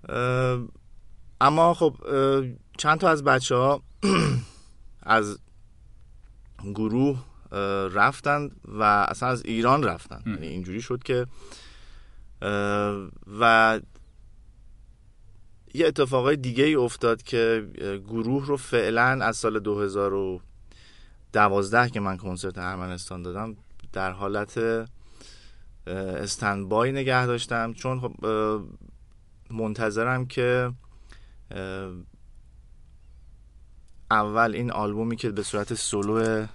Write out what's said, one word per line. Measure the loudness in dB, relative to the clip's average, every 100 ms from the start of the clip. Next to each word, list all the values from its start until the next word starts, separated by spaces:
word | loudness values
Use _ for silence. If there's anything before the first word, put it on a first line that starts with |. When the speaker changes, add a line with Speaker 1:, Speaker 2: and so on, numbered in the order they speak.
| -6
Speaker 1:
اه، | -2 0 2 0 0 -4 -14 -20 -20 -20 -20 -20 2
اما | 4 6 4
خب، | 6 2 0 -2
اه، | 2 4 2 0 -8 -18 -2
چند | 2 4
تا | 4
از | 4
بچه‌ها | 4 4 4 2 2 0 -4 -2
<clears throat> | 2 2 2 0 -4 -18 -20 -20 -20 -14
از | 2 2 2 -6 -16 -20 -20 -20 -20 -20 -20 -20 -20 -20 -20 -14
گروه، | -10 -2 0 2 2 0 -8 -20 -10
اه، | -4 -2 -2 -2
رفتن | 4 2 2 -2 0 -2 -12 -14
و | 2
اصلاً | 4 6 4 0 -2
از | -2 -2
ایران | 2 4 4
رفتن. | 2 -2 -10 -10 -8
Speaker 2:
مهم. |
Speaker 1:
یعنی | -6 -6
اینجوری | -8 -6 -8
شد | -6 -8
که، | -2 -2 -2 -10 -16 -18 -18 -20 -20 -20 -20 -20 -20 -8
اه، | -2 -2 0 0 0 -4 -8 -16 -14 2
و | 6 8 6 4 -4 -20 -20 -20 -20 -20 -20 -20 -20 -20 -20 -20 -20 -20 -20 -20 -20 -20 -12
یه | 2 2
اتفاقای | 4 2 2 2 0
دیگه | -2 2
ای | 4 4
افتاد | 0 0 0 0
که، | -2 2 2 2 -4 -8
اه، | -6 -6
گروه | -6 -4 0 -2 0
رو | -4
فعلاً | 0 0 2 4 4 4
از | 0 0
سال | 0 0
دو | -2 0
هزار | 0 0 0
و | 0 -4 -6 -12 -20 -20 -20 -20 -20 -20 -20 -2
دوازده | 4 4 4 4 4 4
که | 0
من | -4 -4
کنسرت | -6 -6 -6 -6
ارمنستان | -8 -6 -8 -8 -10 -10
دادم | -8 -8 -10 -12 -18 -16 -10
در | -6 -6
حالت، | -4 -4 -4 -4 -2
اه، | 0 -2 -4 -16 -20 -20 -20 -20 -20 -20 -20 -18 -10 -8
استندبای | -6 -6 -6 -4 -2 -2 0 0 2
نگه | 0 0 2 2
داشتم، | -2 -2 -4 -4
چون | -6 -6 -4
خب، | -6 -4 -2
اه، | 0 0 -2 -6 -16 -20 -20 -20 -20 -20 -20 -12
منتظرم | -6 -6 -2 -2 0 0 -2 -2
که، | -2 2 2 0 -6 -16 -20 -20 -20 -20 -20 -14
اه، | -10 -8 -8 -10 -12 -18 -20 -20 -20 -20 -20 -20 -20 -20 -20 -20 -20 -20 -20 -20 -20 -20 -20 -20 -20 -2
اول | 0 2 2 2 2
این | -4
آلبومی | -2 -2 -2 -4 -2
که | -4
به | -4
صورت | -4 -4 -4
سولو | -4 -2 -2 0 2 2 0 -4